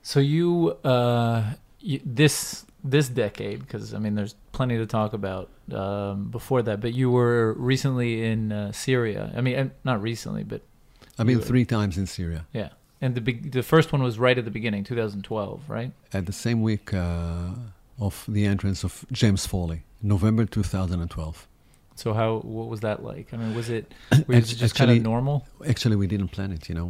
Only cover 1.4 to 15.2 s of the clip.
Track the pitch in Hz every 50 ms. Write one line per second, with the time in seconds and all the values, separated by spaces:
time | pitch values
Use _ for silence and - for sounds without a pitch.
1.4 | 110 107 139 - - _ - _ - 214 135 135 - 160 120 110 151 147 - -
2.4 | - - - - - - _ _ - 139 127 147 151 123 123 127 110 101 - -
3.4 | 107 104 104 120 131 - - 107 107 107 107 101 107 107 104 104 101 104 - _
4.4 | - - - - 135 123 120 113 113 107 - 113 107 104 - 104 98 95 95 92
5.4 | 92 - - - _ - - 107 98 98 101 101 101 101 101 98 101 113 117 117
6.4 | - - 139 127 117 113 104 101 107 120 117 127 131 123 123 123 123 120 120 117
7.4 | 113 110 110 - 127 123 135 127 - 139 131 127 123 117 113 110 113 113 110 110
8.4 | 110 107 104 104 104 101 104 - - - 131 123 120 110 101 98 104 107 - -
9.4 | 123 127 123 131 135 131 - - - 135 127 104 98 113 117 110 - - 52 107
10.4 | 104 104 110 - - _ _ _ _ _ _ _ - - _ - 117 113 127 117
11.4 | 107 - 120 127 120 - 123 107 104 101 85 90 98 87 - - 92 82 82 80
12.4 | 80 - - 120 101 71 - _ _ _ _ _ 143 127 123 123 113 107 123 117
13.4 | - 151 127 127 117 - - 160 160 - - 143 131 123 113 107 123 127 127 123
14.4 | 117 110 101 113 107 117 104 101 98 - 127 117 113 107 101 101